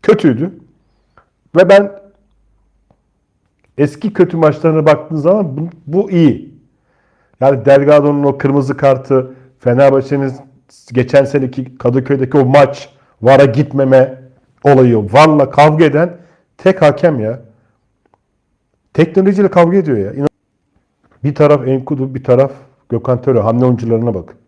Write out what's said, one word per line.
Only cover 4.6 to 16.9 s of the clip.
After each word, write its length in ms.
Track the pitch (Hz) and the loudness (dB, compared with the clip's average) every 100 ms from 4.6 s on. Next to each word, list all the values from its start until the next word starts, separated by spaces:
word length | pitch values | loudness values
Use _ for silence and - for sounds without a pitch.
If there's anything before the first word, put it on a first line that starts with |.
| 165 156 151 | -2 0 2
baktığınız 360 | 147 - 160 | 0 -2 -4
zaman 340 | 151 208 180 135 | -2 -2 -4 -8
bu, 120 | 165 - - | -12 -14 -6
bu 240 | 170 214 | -4 -2
iyi. 440 | 180 156 - - _ _ _ _ _ _ _ _ _ | 2 2 0 -10 _ _ _ _ _ _ _ _ _
Yani 240 | 131 139 | -2 0
Delgado'nun 600 | 113 139 139 147 143 143 | 2 2 4 2 2 0
o 140 | 143 139 | -2 -2
kırmızı 380 | 139 139 131 139 | -2 -2 -4 -2
kartı, 580 | 139 131 131 131 127 - _ _ | -2 -2 -2 -2 -4 -16 _ _
Fenerbahçe'nin 760 | 127 123 139 135 131 143 139 127 - _ _ _ _ | -4 2 2 2 -2 -6 -6 -10 -20 _ _ _ _
geçen 320 | 120 123 139 | -4 0 0
seneki 540 | 139 143 131 127 127 - | 0 -2 -4 -8 -14 -6
Kadıköy'deki 600 | 123 127 127 139 131 147 | -4 -2 -2 -4 0 0
o 60 | |
maç, 460 | 127 139 135 - - _ _ _ | 2 2 2 -2 -18 _ _ _
vara 220 | 113 135 | 2 4
gitmeme 760 | 139 117 147 139 135 131 131 - - _ _ _ | 4 0 -4 -2 2 2 2 -4 -20 _ _ _
olayı, 320 | 143 135 127 113 | 2 4 4 2
varla 540 | 101 123 156 151 135 | 2 4 4 2 0
kavga 340 | - 151 156 | 2 2 4
eden 320 | 160 143 175 175 _ _ _ _ | 0 0 -4 -6 _ _ _ _
tek 260 | 190 185 | -2 2
hakem 380 | 151 | 0